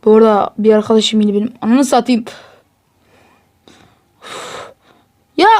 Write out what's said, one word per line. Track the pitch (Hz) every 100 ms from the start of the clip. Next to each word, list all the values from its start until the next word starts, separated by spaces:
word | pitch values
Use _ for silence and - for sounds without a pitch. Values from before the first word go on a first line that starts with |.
| -
Bu | 214
arada | 226 208 - -
bir | 214
arkadaşım | 214 214 220 214 220
yine | 208
benim. | 202 214 -
Ananı | 220 247 277
satayım. | 247 240 240 240 - - _ _ _ _ _ _ _ _ _ _ _ _ _ _ _ _ _ - - - - - _ _ _ _ _ _ -
Ya. | 381 440